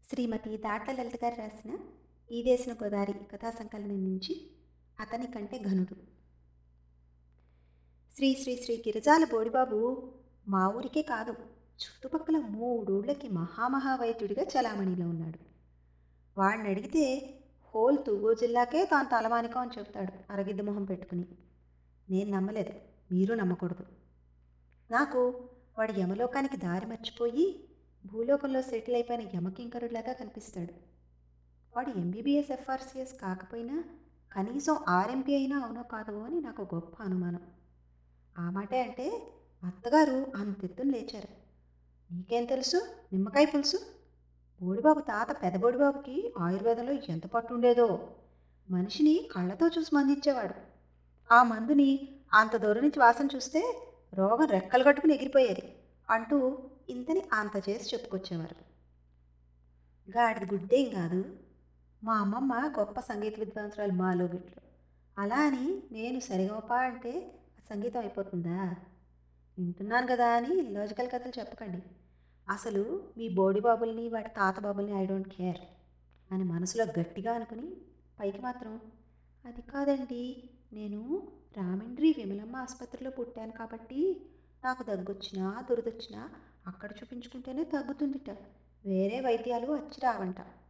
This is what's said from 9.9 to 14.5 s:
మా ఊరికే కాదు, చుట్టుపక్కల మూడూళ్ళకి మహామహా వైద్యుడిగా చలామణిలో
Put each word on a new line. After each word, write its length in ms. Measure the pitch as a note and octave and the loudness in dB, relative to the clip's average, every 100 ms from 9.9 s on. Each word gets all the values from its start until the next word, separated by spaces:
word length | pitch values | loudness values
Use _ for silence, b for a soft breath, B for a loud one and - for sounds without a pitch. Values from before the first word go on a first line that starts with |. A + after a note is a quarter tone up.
| C4 - - - _ - | -2 -8 -20 -20 _ 0
మా 200 | G3 F#3+ | 2 2
ఊరికే 340 | A3 - D#4 | 0 -2 -2
కాదు, 320 | D4+ A#3 A3+ A3+ - - _ - | 0 -4 -4 -10 -12 -20 _ -14
చుట్టుపక్కల 560 | - - C4 D#4+ D#4+ D#4+ | -14 -12 -6 -4 2 2
మూడూళ్ళకి 920 | A#3+ G3+ A#3+ A#3 G3 G3 A3 C#4+ C#4 | 2 -4 0 0 2 0 0 -4 -2
మహామహా 680 | F3+ F3 - A#3+ C4+ C4+ C4 | -2 -2 -2 0 2 0 0
వైద్యుడిగా 460 | A#3 A3+ G3+ G3+ | 0 -2 -2 -2
చలామణిలో 680 | F#4+ | 0